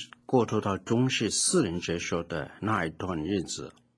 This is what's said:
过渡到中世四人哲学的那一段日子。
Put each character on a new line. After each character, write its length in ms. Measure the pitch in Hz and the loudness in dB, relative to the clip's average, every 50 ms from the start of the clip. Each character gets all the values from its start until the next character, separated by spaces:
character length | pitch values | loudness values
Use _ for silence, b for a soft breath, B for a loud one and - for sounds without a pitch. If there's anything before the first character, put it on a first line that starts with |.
| - - - - _ | -6 -12 -16 -20 _
过 220 | - 135 123 110 | 2 4 4 4
渡 140 | - 110 107 | 4 2 0
到 180 | - 104 95 92 | 0 0 -2 -2
中 320 | - - 117 120 127 127 | 0 0 2 4 4 2
世 200 | - - 90 80 | 2 0 0 0
四 340 | - - - - 185 175 127 | 0 0 0 2 2 2 2
人 160 | 87 85 87 | 2 0 -2
哲 180 | - 85 85 85 | -2 -2 -2 -4
学 240 | - - 95 85 | -2 -2 -2 -2
的 300 | 82 - 85 78 69 - - - | -2 -4 -4 -6 -6 -8 -8 -6
那 260 | 92 110 110 95 85 | -2 0 0 0 0
一 40 | 80 | -2
段 300 | 80 - - 90 90 78 76 | -4 -4 -4 -4 -2 -2 -2
日 180 | 90 104 95 | 0 0 -2
子。 300 | 78 - - - 69 - - _ _ _ _ | -2 -4 -6 -10 -10 -12 -16 _ _ _ _